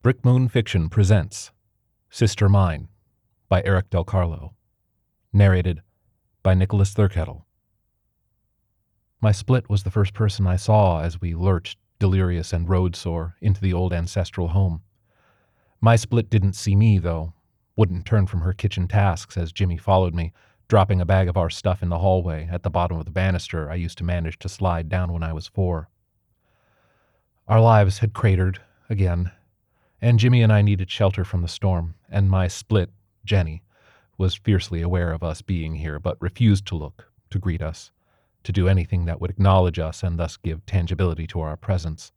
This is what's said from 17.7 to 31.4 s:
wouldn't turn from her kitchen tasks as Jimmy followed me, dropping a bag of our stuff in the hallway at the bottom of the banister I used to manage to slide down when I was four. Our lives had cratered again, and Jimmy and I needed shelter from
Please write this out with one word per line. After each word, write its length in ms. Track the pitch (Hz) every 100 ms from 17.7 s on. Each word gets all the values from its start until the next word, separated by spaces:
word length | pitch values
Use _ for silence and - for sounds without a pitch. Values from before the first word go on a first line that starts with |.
| -
wouldn't 280 | 101 90
turn 220 | - 107 92
from 140 | 87
her 120 | 85
kitchen 360 | 92 98 92 90
tasks 480 | 107 98 82 - -
as 160 | 82
Jimmy 240 | - 92 82
followed 400 | - 95 92 85
me, 160 | 82 _ _ _ _
dropping 340 | 107 95 92
a 60 | 87
bag 220 | 95 90
of 80 | 87
our 120 | 85
stuff 320 | - - 90
in 100 | 87
the 100 | 85
hallway 480 | 95 92 87 78 80
at 140 | 90
the 60 | 92
bottom 280 | 90 87 85
of 60 |
the 80 | 80
banister 580 | 85 92 87 - 82 76
I 60 | 87
used 220 | 85 -
to 60 |
manage 360 | 87 87 82 -
to 80 | 95
slide 400 | - 95 85 80
down 240 | 92 87
when 100 | 85
I 100 | 80
was 140 | 78 -
four. 440 | - 92 82 76 _ _ _ _ _ _ _ _ _ _ _ _ _ _ _ -
Our 140 | 113
lives 380 | 113 110 98 -
had 160 | 110
cratered 440 | - 107 92 92 90 _ _ _
again, 400 | 104 92 87 90 _ _ _ _ _ _ _
and 140 | 117 117
Jimmy 240 | 123 123
and 100 | 113
I 100 | 107
needed 280 | 104 98 92
shelter 340 | - 101 95
from 180 | 87 90